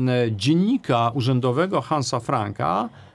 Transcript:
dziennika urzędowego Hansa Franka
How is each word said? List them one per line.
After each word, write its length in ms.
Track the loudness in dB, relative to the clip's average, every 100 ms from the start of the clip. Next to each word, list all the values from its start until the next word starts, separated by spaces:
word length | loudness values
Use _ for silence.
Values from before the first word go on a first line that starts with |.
| 0 2 0
dziennika 800 | 0 2 2 2 0 0 2 2 0
urzędowego 640 | 0 2 2 0 0 -2
Hansa 380 | -2 -2 -2 -4
Franka 680 | -2 -2 -2 -2 -2 -2 -4 -10 -20